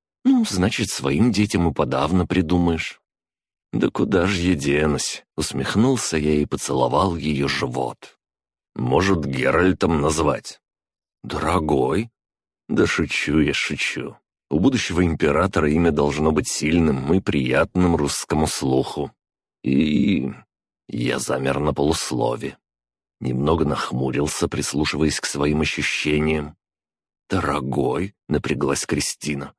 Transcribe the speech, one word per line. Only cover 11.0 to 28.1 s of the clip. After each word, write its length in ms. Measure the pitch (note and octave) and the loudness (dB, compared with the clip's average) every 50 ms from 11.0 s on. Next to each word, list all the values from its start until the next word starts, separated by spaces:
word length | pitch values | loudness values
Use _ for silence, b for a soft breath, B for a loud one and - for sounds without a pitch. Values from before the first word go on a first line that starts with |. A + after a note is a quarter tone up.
| _ _ _ _ - | _ _ _ _ -12
"Дорогой?" 840 | - - D#2 - D#2 E2+ F#2 D#2 D2+ D2+ C2+ B1+ C2 C#2+ F#2+ A#2+ A#2 _ _ _ _ _ _ _ _ _ _ _ - | -8 -6 -4 -2 0 0 0 2 2 2 2 2 2 0 -2 -2 -4 _ _ _ _ _ _ _ _ _ _ _ -4
"Да 180 | - - G#2+ | 0 2 2
шучу 540 | - - - E2 - - - - - D2 D#2 | 2 2 0 -2 -2 -2 -4 -2 0 2 2
я, 140 | D2+ D2 C#2 | 2 2 0
шучу. 640 | - - - D2+ C#2 - - - - B1+ - - _ _ _ _ _ _ - | -2 -4 -4 -4 -4 -4 -6 -6 -6 -10 -12 -14 _ _ _ _ _ _ -2
У 100 | - D#2 | 0 2
будущего 440 | F#2 C#3 C3 A2+ - - F2+ E2+ F2+ | 2 2 2 0 -2 -2 0 2 2
императора 680 | E2+ D#2+ - D#2+ D2+ C#2+ D#2 F2+ G2 - E2+ D#2 D2 | 2 2 2 0 2 2 2 2 0 0 0 2 2
имя 220 | D2+ D#2+ E2+ E2+ | 2 4 4 4
должно 400 | D2+ D2 D2 D2 C#2 D2+ D#2 D#2+ | 4 4 2 2 2 0 0 2
быть 160 | D#2 D2+ - - | 2 2 0 -2
сильным 680 | - - D#2 D#2 E2 F2 E2 D#2 C#2 C2 C2 C#2+ E2+ | -4 -4 -2 2 2 4 4 4 2 0 0 2 2
и 60 | F#2+ | 2
приятным 760 | - - - C#2+ C2 B1+ B1+ C#2 E2 - - F#2 F2+ F2 E2+ | 2 0 -2 0 0 0 2 0 0 0 2 2 2 2 2
русскому 520 | D#2 D2 C#2+ - - - - - D#2 D2+ D2+ | 2 0 0 -2 -4 -4 -2 0 0 0 0
слуху. 640 | - - C#2+ C2+ C2 C2 C2+ - - D2 C#2+ - _ _ _ _ _ _ _ _ _ _ - | -2 -2 -2 0 0 0 0 -2 -4 -8 -8 -8 _ _ _ _ _ _ _ _ _ _ -2
И..." 680 | C2 C2+ C#2 D#2+ D2+ D2+ - - - F#2+ C#2+ B1+ C2+ - - - _ _ _ _ _ _ _ _ - | 0 2 2 2 2 2 2 2 2 2 0 0 -4 -8 -10 -18 _ _ _ _ _ _ _ _ -10
Я 300 | - A#1 A#1+ B1 B1 C2 | -6 -4 -2 -2 -2 -2
замер 420 | B1+ - C2 C2 C2+ C2+ C2+ C2+ | -2 -2 -4 -2 0 -2 -2 0
на 140 | D2 D2+ C#2+ | 0 -2 0
полуслове. 840 | C#2+ C#2+ D2 D#2+ - - - C2 A#1+ A#1 A#1 A#1+ A1+ C#2+ C#2 - _ _ _ _ _ _ _ _ _ _ _ _ - | 0 2 0 0 0 -2 -4 -2 -2 0 -2 -2 -2 -6 -10 -10 _ _ _ _ _ _ _ _ _ _ _ _ -8
Немного 460 | - B1+ B1+ B1+ C#2+ D2+ E2 D#2+ D#2 | -6 -4 -2 0 0 2 2 2 2
нахмурился, 800 | C#2+ C#2 - - - - B1 C2 C2 B1+ C#2 D2 D#2 - - E2 - | 0 -2 -2 -4 -6 -4 -4 -4 -2 -2 -2 -2 -2 -2 -2 -4 -4
прислушиваясь 720 | - - C#2 - - D2 D#2 - - D2 D2+ D2+ D2 - | -2 -4 -4 -2 -2 -2 -2 0 0 0 0 0 0 0
к 60 | - | -4
своим 360 | - - C#2+ C#2+ D2 D2+ D2+ | -6 -2 -2 0 0 2 0
ощущениям. 960 | D#2 D#2 - - C#2+ - - - - D2+ D2+ D2+ D2+ D#2 D#2 D#2 D2 D2+ D#2 _ _ _ _ _ _ _ _ _ _ _ _ _ _ - | 0 -2 -2 -4 -4 -4 -4 -2 -2 0 0 0 0 0 0 -2 -4 -8 -12 _ _ _ _ _ _ _ _ _ _ _ _ _ _ -4
"Дорогой?" — 840 | G2 F#2 D#2 D2 C#2+ D2 C2+ C2 C2 - B1+ B1 B1+ D2+ F#2 G2+ | -4 -2 0 0 -2 -2 -2 -4 -2 -2 -2 0 -2 -2 -4 -6